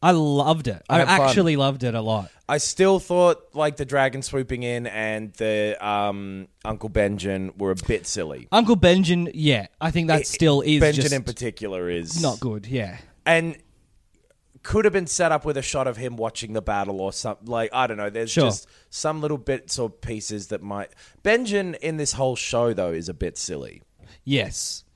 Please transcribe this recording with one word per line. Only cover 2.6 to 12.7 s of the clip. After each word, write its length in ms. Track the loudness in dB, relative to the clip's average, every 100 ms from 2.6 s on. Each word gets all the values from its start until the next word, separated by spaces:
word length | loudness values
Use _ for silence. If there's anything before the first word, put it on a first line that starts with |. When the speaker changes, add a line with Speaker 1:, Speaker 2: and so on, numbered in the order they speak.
| -2 2 4 4
Speaker 2:
thought, 420 | 2 4 4 4 -2
like, 220 | -2 -2 -2
the 80 |
dragon 380 | -2 2 2 0
swooping 400 | -4 -4 -2 -4
in 240 | -2 -4 -4
and 460 | -4 -4 -4 -6
the, 440 | -2 0 2 0 -2
um, 640 | -2 0 0 -2 -8 -10 -14 _
Uncle 240 | -10 -8 -4
Benjen 680 | 0 2 0 -2 -4 -4 -4
were 140 | -2
a 20 |
bit 320 | -2 0 -2 -2
silly. 400 | -6 -6 -8 0
Speaker 1:
Uncle 240 | 2 4 6
Benjen, 540 | 6 6 4 2 0
yeah, 320 | 0 2 2 0 _
I 100 | -2
think 160 | 0 2
that 120 | 2
Speaker 2:
It, 60 | 0
Speaker 1:
still 320 | 2 4 4
is 200 | 4 4
Speaker 2:
Benjen 140 | 4
Speaker 1:
just 180 | 4 2
Speaker 2:
in 120 | 0
particular 680 | -4 -6 -6 -6 -6 -4 -4
is 320 | -4 -4 -2
Speaker 1:
not 160 | -2 -2
good, 280 | -4 -6
yeah. 320 | -6